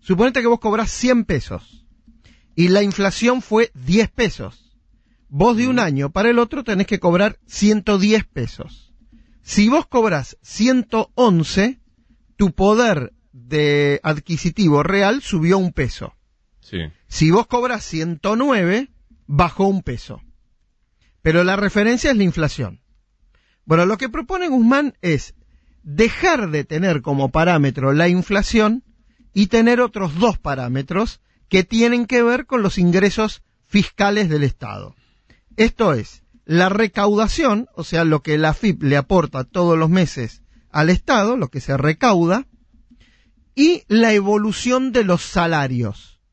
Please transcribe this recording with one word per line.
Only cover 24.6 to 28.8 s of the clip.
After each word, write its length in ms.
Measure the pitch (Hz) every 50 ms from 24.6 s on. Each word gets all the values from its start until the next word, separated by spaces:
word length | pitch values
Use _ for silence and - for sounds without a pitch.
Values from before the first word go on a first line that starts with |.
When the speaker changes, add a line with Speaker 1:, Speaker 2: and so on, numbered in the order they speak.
| 226 226 262 285 294 277 - _ -
Speaker 1:
es 320 | 180 160 135 - - - _ _ _ _ _ _ _ _ _ _
dejar 680 | - 143 151 220 233 - - - 370 339 277 220 175
de 140 | 151 151 139
tener 380 | - 156 151 180 196 170 147 117
como 280 | - 143 139 139 131
parámetro 640 | 127 160 160 175 180 160 143 139 127 - 131 135 139
la 160 | 147 165 175
inflación 720 | 175 180 175 - 208 196 202 - - 233 214 214 220 254